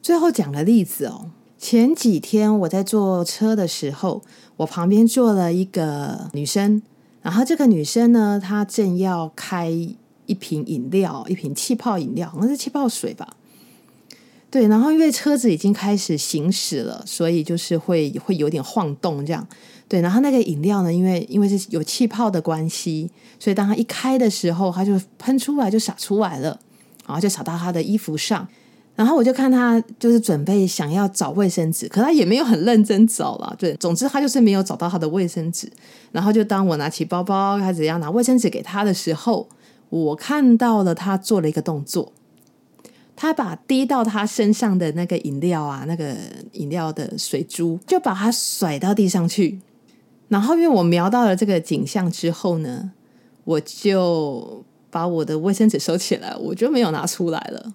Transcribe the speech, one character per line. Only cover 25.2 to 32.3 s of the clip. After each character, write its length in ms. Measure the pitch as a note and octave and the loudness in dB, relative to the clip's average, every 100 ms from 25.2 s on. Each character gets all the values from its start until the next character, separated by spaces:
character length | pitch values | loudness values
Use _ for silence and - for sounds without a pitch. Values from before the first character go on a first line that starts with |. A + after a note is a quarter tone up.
| - C4+ | 0 0
出 180 | C4 D4 | 0 0
来， 140 | A3 | 2
就 80 | A3 | 2
洒 140 | A3 E3+ | 0 -8
出 220 | - G3+ | -2 0
来 180 | G3 C#3+ | 0 -2
了， 200 | D3 - _ _ _ _ - | -6 -6 _ _ _ _ -10
然 80 | |
后 60 | C#3+ | -2
就 80 | G3+ | -2
洒 140 | F#3+ | -2
到 160 | F3+ E3+ | -6 -6
她 120 | F3 | -4
的 120 | E3+ | -4
衣 160 | D#3+ G#3 | -2 -2
服 180 | - D#3 | -2 -6
上。 320 | - G#3 F#3+ _ _ _ _ - | -4 -4 -6 _ _ _ _ 0
然 100 | A3+ | 2
后 100 | D#4+ | 4
我 80 | |
就 80 | A#3 | 2
看 180 | B3+ C4+ | 2 2
她 320 | B3+ B3 A#3 A3 - | 4 4 2 0 -2
就 120 | A#3 | 2
是 100 | A#3 | 4
准 240 | A3 D#3 | 2 -2
备 220 | D3+ G3+ F#3 | 2 2 2
想 260 | - D3 | 0 -2
要 160 | F3 G3+ | 0 0
找 220 | G3 D3+ | -2 -4
卫 180 | D#3+ G3 | 0 0
生 240 | F3 D#3+ | 0 -2
纸， 160 | E3 - | -2 -4
可 140 | - | 0
她 100 | C4 | 4
也 120 | D#4+ | 4
没 120 | F3 | 4